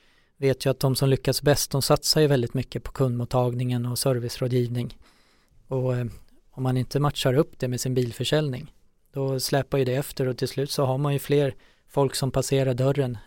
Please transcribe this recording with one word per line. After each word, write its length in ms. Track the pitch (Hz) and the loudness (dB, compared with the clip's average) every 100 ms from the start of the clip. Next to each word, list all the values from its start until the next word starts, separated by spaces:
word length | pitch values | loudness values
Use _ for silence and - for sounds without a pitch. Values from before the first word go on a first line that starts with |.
| _ _ _ _ | _ _ _ _
vet 300 | 135 127 139 | 0 0 0
ju 40 | |
att 100 | 131 | 0
de 160 | 139 127 | 0 2
som 120 | 135 | 2
lyckas 340 | 131 - 131 | 2 2 0
bäst, 280 | 143 143 - | 2 2 2
de 120 | 139 | -2
satsar 380 | - 147 - - | 2 2 2 2
ju 60 | 151 | 4
väldigt 280 | 139 117 | 4 0
mycket 280 | 131 127 127 | -2 -6 -8
på 80 | - | -8
kundmottagningen 960 | - 135 120 120 127 123 120 127 123 120 | -2 0 0 -2 0 0 0 -2 -2 -2
och 120 | 120 | -2
servicerådgivning. 1000 | 139 123 117 - 127 127 120 120 123 - - _ _ _ _ _ - | 0 0 -2 -4 0 0 0 -2 -6 -10 -20 _ _ _ _ _ -8
Och, 280 | 135 127 123 | -4 0 -2
eh, 100 | 120 - - - _ | -4 -8 -18 -20 _
om 120 | - | -6
man 140 | 131 127 | -2 0
inte 240 | 123 143 | 0 0
matchar 340 | 147 - 139 | 0 0 0
upp 240 | 127 165 - | 2 0 -2
det 100 | 127 | -4
med 120 | 123 | -4
sin 140 | 131 | -2
bilförsäljning, 800 | 127 123 113 120 151 151 127 156 - _ _ _ | 0 -2 -4 -2 0 0 -4 -12 -20 _ _ _
då 280 | - 135 135 | -6 -4 -2
släpar 380 | - 139 131 139 | -2 -2 0 0
ju 60 | |
det 100 | 123 | 0
efter, 340 | 127 147 - 131 | 0 -4 -4 -2
och 100 | 123 | -2
till 100 | 127 | -4
slut 220 | - 143 | -2 -4
så 140 | - | 0
har 140 | 131 131 | 0 0
man 140 | 147 | 0
ju 60 | 143 | -2
fler 360 | - 143 143 - - _ _ | 0 2 2 -2 -12 _ _
folk 260 | - 139 | 0 0
som 160 | - 135 | 0 -2
passerar 440 | 127 127 135 135 | -2 0 2 2
dörren 440 | 123 131 139 131 117 | 2 2 2 -2 -4